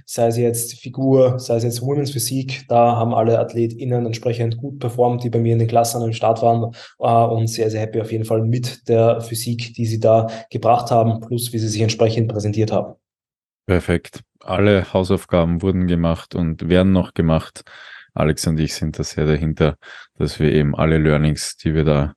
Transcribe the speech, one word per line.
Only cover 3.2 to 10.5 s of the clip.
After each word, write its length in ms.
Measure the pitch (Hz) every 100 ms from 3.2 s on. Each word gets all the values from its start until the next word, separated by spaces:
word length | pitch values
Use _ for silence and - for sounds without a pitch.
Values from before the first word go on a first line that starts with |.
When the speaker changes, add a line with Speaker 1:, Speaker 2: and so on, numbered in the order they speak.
| 113 113
Speaker 1:
AthletInnen 680 | 113 117 117 117 127 120
entsprechend 540 | 120 113 123 113 117 117
gut 200 | 139 135
performt, 460 | 123 120 123 120
die 60 | 120
bei 80 | 117
mir 160 | 117
in 60 | 117
den 80 | 113
Klassen 340 | 117 117 120
am 100 | 113
Start 300 | 113 110 110
waren, 320 | 117 117 110 - - -
äh, 360 | 123 117 117
und 120 | 113 113
sehr, 240 | - 107
sehr 100 | 107
happy 200 | 110 117
auf 120 | -
jeden 120 | 110
Fall 180 | 110 113
mit 460 | 113 127 123 - -
der 340 | 113 113 117
Physik, 500 | - 113 120 117 -
die 120 | - 110
sie 140 | 113
da 260 | 113 113 113 - -